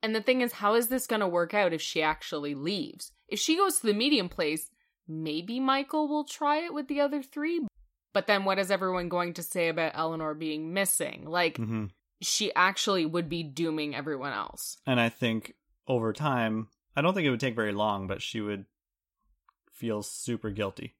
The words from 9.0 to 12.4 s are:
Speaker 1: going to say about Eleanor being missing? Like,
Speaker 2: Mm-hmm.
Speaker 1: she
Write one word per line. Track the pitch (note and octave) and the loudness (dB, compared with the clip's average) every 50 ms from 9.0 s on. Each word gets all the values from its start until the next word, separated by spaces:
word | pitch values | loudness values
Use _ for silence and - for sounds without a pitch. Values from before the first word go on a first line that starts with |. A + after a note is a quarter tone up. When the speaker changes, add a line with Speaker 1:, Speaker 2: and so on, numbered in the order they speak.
| F3 F3 | -2 0
Speaker 1:
going | E3+ F3 F3 F3 E3+ | 0 0 0 -2 -4
to | - E3+ | -6 -8
say | - - F#3+ E3+ E3 | -6 -2 0 0 0
about | D#3+ E3 E3 D#3+ - | 2 2 0 0 0
Eleanor | - D#3+ D#3+ E3 D#3+ D#3+ D#3 D3+ | 0 -2 -2 -2 -2 -2 -4 -4
being | D#3 E3 D#3 D#3 D3+ D#3 D#3+ E3+ | -4 -4 -4 -4 -4 -4 -4 0
missing? | G3 G3 F#3+ - - F3 - - - - D3+ | 0 0 2 0 0 -2 -4 -6 -10 -10 -2
Like, | E3 F3 F3 E3 D#3 - | 0 2 2 2 2 -2
Speaker 2:
Mm-hmm. | A2+ G#2+ A2+ A2 G#2+ G2 - _ _ _ _ _ | -4 -2 -2 -2 -4 -4 -8 _ _ _ _ _
Speaker 1:
she | - - - - | -4 -2 0 0